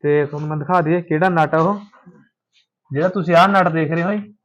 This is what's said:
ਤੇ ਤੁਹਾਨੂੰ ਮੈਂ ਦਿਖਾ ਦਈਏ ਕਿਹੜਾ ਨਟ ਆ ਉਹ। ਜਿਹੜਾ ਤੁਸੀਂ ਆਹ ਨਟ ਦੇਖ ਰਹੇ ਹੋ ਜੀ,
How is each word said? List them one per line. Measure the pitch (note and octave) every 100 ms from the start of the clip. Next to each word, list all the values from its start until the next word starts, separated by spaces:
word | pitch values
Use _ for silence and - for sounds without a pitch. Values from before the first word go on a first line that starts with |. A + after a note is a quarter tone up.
ਤੇ | D3 D3 D3
ਤੁਹਾਨੂੰ | D3 D3+
ਮੈਂ | D#3
ਦਿਖਾ | D3 F3+
ਦਈਏ | D#3 F3
ਕਿਹੜਾ | E3+ D#3 F#3
ਨਟ | E3+ D3+
ਆ | D#3+
ਉਹ। | E3 G#3 G#3 _ - - _ _ _ _ _ _ _
ਜਿਹੜਾ | C#3 F3+
ਤੁਸੀਂ | F#3+ E3
ਆਹ | E3+ F#3+
ਨਟ | G3 F3
ਦੇਖ | D#3+ D#3
ਰਹੇ | E3
ਹੋ | F3
ਜੀ, | G#3 G3+ -